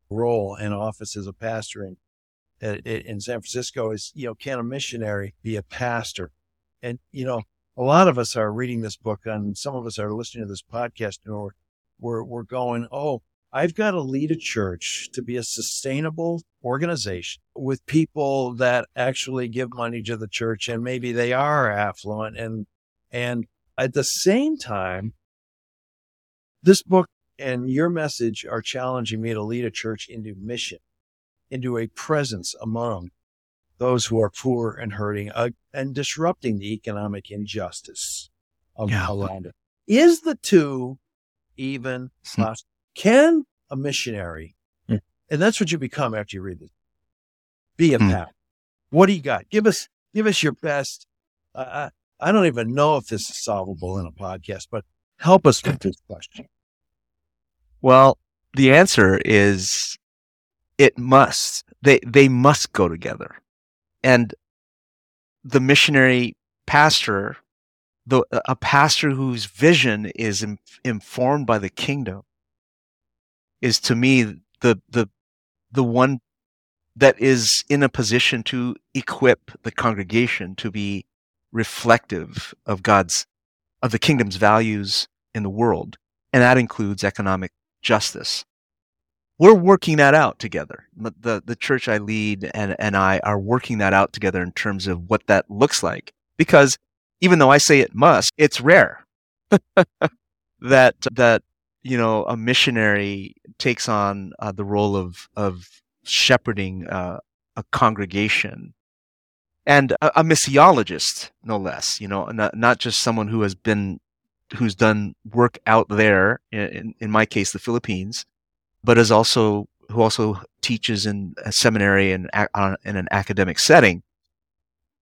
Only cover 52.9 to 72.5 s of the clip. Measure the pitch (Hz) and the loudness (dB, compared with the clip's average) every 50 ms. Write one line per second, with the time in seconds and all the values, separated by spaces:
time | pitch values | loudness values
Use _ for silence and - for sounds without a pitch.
52.9 | 156 135 110 - 113 98 - - - - - 113 107 98 92 98 95 80 90 90 | 2 -2 -4 -6 -8 -8 -8 -10 -12 -10 -6 -4 -4 -4 -4 -8 -10 -10 -8 -8
53.9 | 92 95 90 82 73 82 98 92 92 90 80 - 98 - - - - 107 - _ | -6 -8 -8 -10 -12 -14 -12 -12 -12 -12 -12 -14 -14 -14 -12 -10 -12 -12 -12 _
54.9 | _ _ _ _ _ _ - 165 185 190 - 151 117 - - - 143 - - 98 | _ _ _ _ _ _ 4 4 4 6 6 4 4 4 -2 -6 -6 -4 -6 -8
55.9 | - - _ _ 101 78 - - _ - 135 _ _ _ _ _ _ _ _ _ | -8 -8 _ _ -20 -20 -20 -20 _ -20 -20 _ _ _ _ _ _ _ _ _
56.9 | _ _ _ _ _ _ _ _ _ _ _ _ _ _ _ _ _ _ - 127 | _ _ _ _ _ _ _ _ _ _ _ _ _ _ _ _ _ _ 4 8
57.9 | 127 131 135 135 135 - _ _ _ _ _ _ - 135 135 131 135 160 190 190 | 8 10 10 8 6 2 _ _ _ _ _ _ 0 4 6 8 8 8 6 6
58.9 | - - 101 95 95 - - - 110 101 101 101 101 92 92 - - - - - | 6 6 6 6 6 2 2 4 4 6 6 4 2 0 -2 -4 -4 -6 -6 -8
59.9 | - - _ _ _ _ _ _ _ _ _ _ _ _ _ _ _ - 139 127 | -10 -16 _ _ _ _ _ _ _ _ _ _ _ _ _ _ _ 6 6 6
60.9 | - 120 120 127 135 139 135 - - - - - - - - _ _ _ - 143 | 6 0 0 4 6 6 6 6 2 -4 -6 -6 -8 -10 -14 _ _ _ 6 6
61.9 | 135 - - 123 113 143 139 135 127 123 127 143 147 - - - - - 95 87 | 6 6 4 4 6 6 8 8 6 6 6 4 4 4 -2 -4 0 0 0 0
62.9 | 82 82 - - - - - - - - _ _ _ _ _ _ _ _ _ _ | -2 -6 -8 -10 -10 -10 -12 -16 -16 -20 _ _ _ _ _ _ _ _ _ _
63.9 | _ _ - 131 127 120 120 104 - - _ _ _ _ _ _ _ _ _ _ | _ _ 2 4 4 4 4 0 -6 -16 _ _ _ _ _ _ _ _ _ _
64.9 | _ _ _ _ _ _ _ _ _ _ _ 131 117 135 127 131 143 - - - | _ _ _ _ _ _ _ _ _ _ _ 0 0 2 4 4 4 4 4 4
65.9 | 147 135 131 131 127 123 123 107 - _ _ _ _ _ _ - - 147 151 156 | 4 4 4 4 4 2 -2 -4 -8 _ _ _ _ _ _ 2 4 6 6 6
66.9 | 151 - - - 104 98 101 110 - - _ _ _ _ _ _ _ _ _ _ | 4 0 -2 -2 -4 -4 -4 -6 -10 -14 _ _ _ _ _ _ _ _ _ _
67.9 | _ _ _ 120 131 127 - - - 117 - - 127 - - - - 139 147 151 | _ _ _ 0 2 2 2 0 -4 -6 -2 -4 -6 -4 -2 0 4 4 4 4
68.9 | - - - 147 139 131 135 131 123 113 104 - _ - 135 165 175 147 127 123 | 2 0 0 -2 -2 -2 -4 -6 -6 -6 -10 -14 _ 2 4 4 4 4 2 0
69.9 | 107 104 107 101 - - 113 110 98 95 110 104 104 - _ _ - _ _ 131 | 0 -2 -4 -8 -8 -6 -4 -4 -4 -4 -6 -6 -8 -12 _ _ -20 _ _ -6
70.9 | 113 101 - - - - 127 127 143 147 135 113 113 107 98 92 - - - - | -6 -6 -8 -12 -4 -2 0 0 0 0 0 0 0 0 -2 -6 -8 -6 -6 -4
71.9 | 139 143 127 92 92 98 - _ _ _ _ _ | -4 -4 -6 -8 -10 -12 -18 _ _ _ _ _